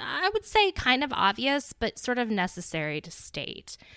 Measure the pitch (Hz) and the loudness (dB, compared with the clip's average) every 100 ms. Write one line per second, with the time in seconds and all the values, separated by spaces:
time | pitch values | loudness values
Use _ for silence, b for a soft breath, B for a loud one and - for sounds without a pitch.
0 | - 285 370 427 - 427 403 - - 254 | -6 -2 0 0 2 4 4 4 2 2
1 | 285 - 196 214 254 285 - - 226 - | 2 2 2 2 2 0 -2 -4 -4 -2
2 | - 247 233 208 180 - 175 160 151 151 | -2 0 2 2 0 -2 -4 -2 -2 -4
3 | 170 - - - 139 - - - B | -6 -8 -6 -6 -8 -10 -14 -16 B